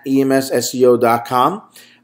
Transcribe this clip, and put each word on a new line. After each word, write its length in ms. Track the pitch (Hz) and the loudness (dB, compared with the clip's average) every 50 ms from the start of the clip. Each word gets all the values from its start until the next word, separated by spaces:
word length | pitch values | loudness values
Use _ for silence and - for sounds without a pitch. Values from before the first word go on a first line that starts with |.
| - | -6
E 140 | 139 135 135 | -2 0 0
M 100 | 135 135 | 0 2
S 200 | 135 135 135 - | 0 0 0 -2
S 240 | - 123 117 - - | -4 -4 -4 -4 -2
E 100 | 123 127 | 2 2
O 140 | 123 120 113 | 4 4 4
dot 260 | 120 117 117 117 - | 2 0 0 0 -2
com. 380 | - 131 127 127 151 190 220 - _ _ - - - _ _ | -2 0 0 0 0 -2 -6 -10 _ _ -20 -20 -20 _ _